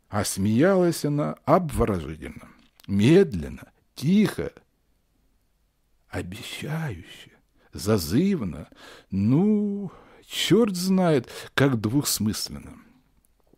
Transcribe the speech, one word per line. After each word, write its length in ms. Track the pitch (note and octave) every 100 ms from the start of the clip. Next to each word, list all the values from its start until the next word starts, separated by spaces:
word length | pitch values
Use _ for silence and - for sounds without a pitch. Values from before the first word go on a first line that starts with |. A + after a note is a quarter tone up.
| _
А 160 | G#2
смеялась 800 | F#2 - G2+ A2+ F3 F#3+ F3 D#3+
она 300 | D3 D3 D3+ -
обворожительно, 1040 | - F3 D#3+ A2 A2+ F#2 C#2+ D#2+ C#2 - - _ _ _ -
медленно, 880 | G2 A2 F3 F#3 F2+ C#2+ - - _ _
тихо, 600 | - C#3 G3 G3 - C#2 - _ _ _ _ _ _ _ _ _ _ _ _ _ _ _
обещающе, 1300 | F2+ F2+ G#2 - - - D#3+ D#3 F2 - - - _ _ _ _ -
зазывно, 920 | F2 G#2+ D2+ A2 F#3+ F3+ F#2+ C#2+ F#2+ - - - _
ну, 800 | F#2+ G#2 C#3 G#3 G#3 G#3 G3+ G3 - - -
черт 500 | - - - G#3+ A#3
знает, 540 | F3 F#3 F#3+ F3 D3 - - -
как 260 | - C#3 A#2+
двусмысленно. 960 | G#2+ C#3 - - G#2+ F#2+ - C#2 D#2 - - _ _ _ _ _ _